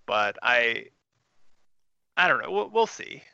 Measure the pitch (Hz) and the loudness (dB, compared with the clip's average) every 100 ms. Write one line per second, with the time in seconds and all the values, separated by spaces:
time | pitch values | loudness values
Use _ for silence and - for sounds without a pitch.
0 | - 107 104 101 120 123 117 113 - _ | -2 0 0 0 0 2 2 -2 -8 _
1 | _ _ _ _ - - _ _ _ _ | _ _ _ _ -20 -20 _ _ _ _
2 | _ - 180 135 185 196 208 214 220 - | _ 0 2 2 -2 -4 -2 0 0 -2
3 | - - - | -16 -16 -20